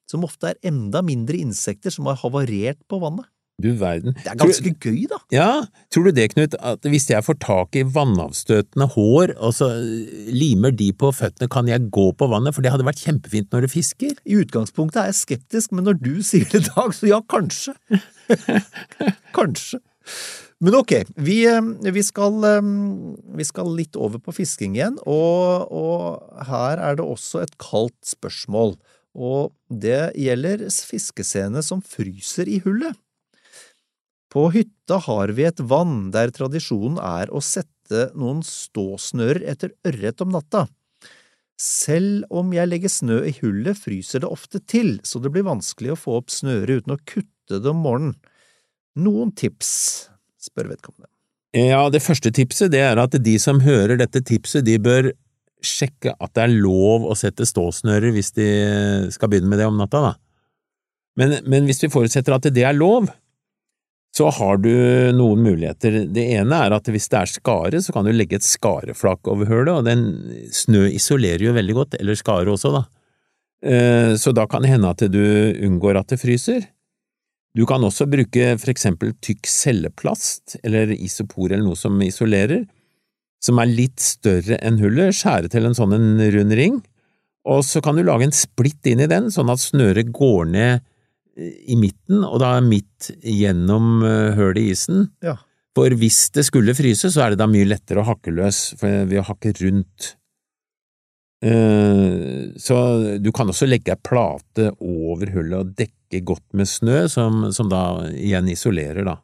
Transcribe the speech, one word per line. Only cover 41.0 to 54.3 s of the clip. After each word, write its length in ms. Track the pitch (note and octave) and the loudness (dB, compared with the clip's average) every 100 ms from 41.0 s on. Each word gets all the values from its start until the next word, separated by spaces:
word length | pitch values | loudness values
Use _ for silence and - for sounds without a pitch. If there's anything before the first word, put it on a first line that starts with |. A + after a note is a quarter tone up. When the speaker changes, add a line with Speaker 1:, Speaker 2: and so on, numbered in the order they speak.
| - _ _ _ _ - | -20 _ _ _ _ -12
Speaker 1:
Selv 680 | - - - E3 G3 G3+ - | -6 -4 -2 0 0 -2 -4
om 220 | E3+ F#3 | -4 -2
jeg 160 | E3+ F3 | -2 -2
legger 240 | F3 F#3+ | -2 -4
snø 280 | - A#2+ A2+ | -4 -2 -2
i 80 | D3+ - | -2 -4
hullet, 400 | A2+ G2 D3+ G3+ | -4 -2 -4 -6
fryser 460 | - G2 - C3 | -8 -10 -6 -6
det 40 | - | -6
ofte 320 | - - G3 | -10 -12 -14
til, 380 | - A3+ G#3 G2+ | -4 0 0 -2
så 160 | - - | -6 -8
det 100 | C3+ | -4
blir 140 | F3 G3 | -4 -4
vanskelig 480 | C#3 - - A#2+ | -6 -8 -8 -8
å 60 | D#3+ | -6
få 180 | - A#2 | -4 -6
opp 140 | - | -6
snøret 500 | - C3+ A2+ G2+ C3 | -8 -4 -2 -2 -2
uten 140 | - C#3 | -4 -8
å 40 | - | -8
kutte 520 | G#3 - _ - G2 | -10 -10 _ -10 -6
det 80 | C3 | -2
om 100 | D#3+ D3+ | -2 -2
morgenen. 300 | A#2+ D3+ - _ _ _ _ _ _ _ D3 | -2 -4 -8 _ _ _ _ _ _ _ -2
Noen 360 | G3 G#3 A#3 - | 0 0 -2 -4
tips, 340 | B2 - - - - - - _ _ _ | -6 -4 -6 -4 -4 -8 -14 _ _ _
spør 280 | - - G#1+ | -14 -12 -10
vedkommende. 360 | - - - _ _ _ _ _ F3+ | -12 -20 -20 _ _ _ _ _ 2
Speaker 2:
Ja, 300 | C3 C3+ C#3+ | 4 4 4
det 140 | D3 | 2
første 280 | - C#3+ A2+ | 2 0 2
tipset, 360 | B2+ C3 - G3 | 2 0 2 2
det 100 | C#3 | 4
er 160 | C3+ A2+ | 4 4
at 160 | B2+ C#3 | 2 2
de 140 | A2 A2 | 2 2
som 220 | - C#3 | 4 4
hører 320 | C#3 B2 G2+ B2 | 6 6 4 2
dette 200 | A#2+ C3+ | 0 -2
tipset, 400 | C3 | 0